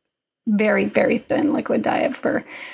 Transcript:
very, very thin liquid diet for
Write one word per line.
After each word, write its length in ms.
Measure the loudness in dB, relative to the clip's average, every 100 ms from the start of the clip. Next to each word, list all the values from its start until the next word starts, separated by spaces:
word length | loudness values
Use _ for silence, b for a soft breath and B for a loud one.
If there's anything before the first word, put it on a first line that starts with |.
| _ _ _ _ -2
very, 400 | 2 2 2 2
very 320 | 2 2 0
thin 340 | 0 0 0
liquid 300 | 0 0 0
diet 320 | 0 0 -2 -2
for 280 | -2 -4 -6 B B